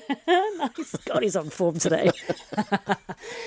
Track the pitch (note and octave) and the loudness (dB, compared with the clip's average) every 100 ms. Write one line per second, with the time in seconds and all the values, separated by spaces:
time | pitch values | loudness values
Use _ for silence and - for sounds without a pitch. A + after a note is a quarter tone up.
0 | - C4+ - F4+ G#4 F4+ B3+ - D4+ - | -2 -4 2 2 2 -2 -6 -6 -8 -6
1 | - - G#3+ F3 D3+ - E3+ E3 - D#3+ | -2 0 2 0 -2 0 0 2 2 4
2 | F3+ - - - - - - G3+ - F#3+ | 4 2 -2 -6 -6 -4 0 -2 0 -2
3 | - - G#4+ A#4+ | -4 -14 -12 -10